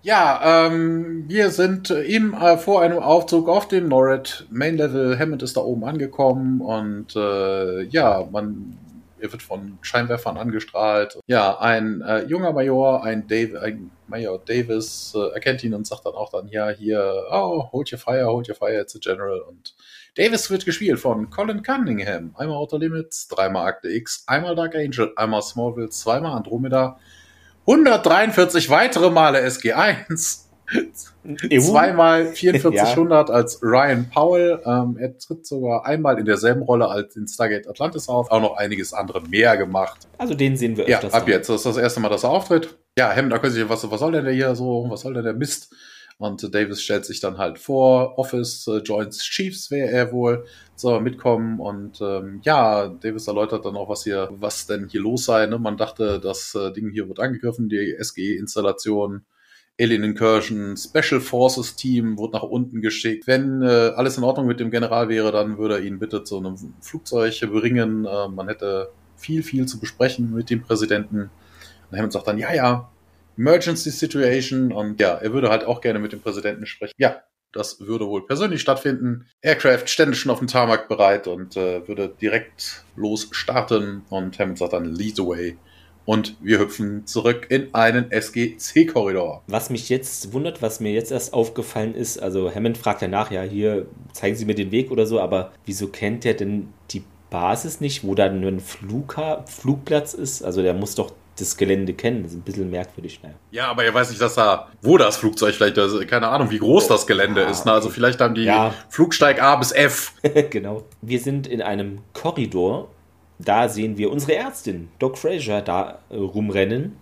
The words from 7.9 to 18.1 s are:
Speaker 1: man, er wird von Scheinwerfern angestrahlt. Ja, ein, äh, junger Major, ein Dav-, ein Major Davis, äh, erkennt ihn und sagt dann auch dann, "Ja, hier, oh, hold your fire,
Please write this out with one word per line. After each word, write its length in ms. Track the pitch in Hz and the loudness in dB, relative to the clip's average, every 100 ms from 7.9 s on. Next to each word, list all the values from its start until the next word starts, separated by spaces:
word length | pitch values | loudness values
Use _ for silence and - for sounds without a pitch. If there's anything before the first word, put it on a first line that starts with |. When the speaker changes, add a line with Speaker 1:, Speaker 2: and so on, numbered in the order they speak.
| 160 127 95 90 | 2 4 2 -2
Speaker 1:
man, 460 | 104 107 101 98 - - - _ _ | -6 -6 -8 -12 -16 -20 -20 _ _
er 100 | 110 | -12
wird 120 | 123 | -12
von 340 | - 98 98 95 | -12 -12 -12 -14
Scheinwerfern 560 | - 120 120 120 113 - | -4 -2 -2 -4 -4 -6
angestrahlt. 800 | 117 107 - 104 107 104 104 - - | -6 -6 -6 -2 2 2 0 -8 0
Ja, 320 | 123 98 98 | 2 2 2
ein, 400 | 113 113 107 98 | 2 2 0 -6
äh, 220 | 98 110 | -2 -2
junger 300 | 131 170 180 | -2 -2 -2
Major, 500 | 147 135 131 135 131 | 0 0 2 2 2
ein 220 | 110 110 104 | -2 -4 -2
Dav-, 320 | 110 113 - | -2 -2 -4
ein 300 | 110 110 87 _ - | -8 -8 -16 _ -12
Major 300 | 110 110 92 | -8 -6 -8
Davis, 720 | - 120 117 113 110 - - | -2 -2 0 -4 -4 -10 -6
äh, 200 | 107 101 | -4 -4
erkennt 280 | 107 139 127 | -2 -4 -2
ihn 100 | 120 | -4
und 120 | 104 107 | -6 -8
sagt 200 | 104 101 | -8 -8
dann 80 | |
auch 160 | 104 104 | -8 -8
dann, 180 | 101 101 | -8 -6
"Ja, 220 | 107 107 | -4 -4
hier, 560 | 101 104 107 98 98 95 | -4 -2 -2 0 -4 -2
oh, 400 | 190 185 170 - | -2 0 -2 -4
hold 220 | 131 147 | -6 -6
your 60 | 117 | -8
fire, 260 | - | -2